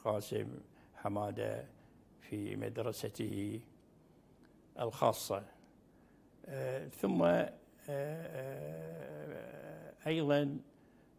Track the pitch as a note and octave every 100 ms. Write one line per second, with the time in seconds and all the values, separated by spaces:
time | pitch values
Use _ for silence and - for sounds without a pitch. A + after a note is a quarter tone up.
0 | A2 G#2+ - A2 G#2+ - - - - -
1 | G2+ G2+ G#2 G#2 A2 A2+ C#3 - - -
2 | - - - G#2+ G2+ G#2 A2 A2 A2+ -
3 | - - A2 G2+ G2+ A2 - - - -
4 | - - - - - - - - A#2 -
5 | B2+ - - G2 F#2+ - - - - -
6 | - - - - - C3+ C3 C3 - -
7 | - - - - - - - - - C#3
8 | C#3+ D#3+ E3 C3+ C3 C3+ D3+ D#3+ D#3+ E3
9 | C#3 D3+ D3+ - - - D#3 D#3+ D#3+ -
10 | D#3 D#3+ D3 C#3+ C#3+ D3 - - - -
11 | -